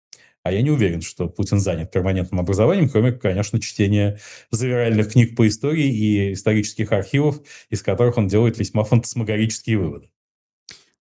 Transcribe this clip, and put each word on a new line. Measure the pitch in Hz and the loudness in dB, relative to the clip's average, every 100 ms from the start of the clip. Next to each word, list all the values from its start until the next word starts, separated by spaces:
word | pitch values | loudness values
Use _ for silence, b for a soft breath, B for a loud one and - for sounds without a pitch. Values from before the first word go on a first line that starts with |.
| _ B B B | _ B B B
А | 90 | -4
я | 98 | 0
не | 143 | 2
уверен, | 143 98 82 | 2 0 -2
что | - - 85 | -8 -6 -6
Путин | - 95 101 | -4 0 0
занят | 95 82 80 | 0 -4 -4
перманентным | 95 92 95 90 92 | -2 0 -2 -2 -4
образованием, | 87 98 123 196 143 | -2 2 4 4 2
кроме, | 110 123 | 2 0
конечно, | 123 101 92 113 113 | 0 -2 -2 -2 -4
чтения | - - 101 104 101 104 B B B | -4 0 2 2 0 -4 B B B
завиральных | 110 127 123 117 107 107 | -4 -2 0 0 0 2
книг | 123 110 - | 4 2 4
по | 107 | 2
истории | - 143 160 139 | 2 -4 0 0
и | 107 107 101 98 | 0 2 2 0
исторических | 95 110 107 104 - 98 | -2 0 0 -2 -4 -2
архивов, | 101 - 139 147 147 B B B | -2 0 0 0 -2 B B B
из | 107 | -6
которых | - 95 120 120 | -2 2 2 2
он | 98 | 2
делает | 104 117 113 | 2 2 0
весьма | - 110 | -4 -2
фантасмагорические | 110 117 - 120 107 104 110 - - 107 | 2 2 0 -6 -4 -2 -2 -4 -2 -2
выводы. | 80 - - _ _ _ _ _ - B B B | -2 -6 -18 _ _ _ _ _ -20 B B B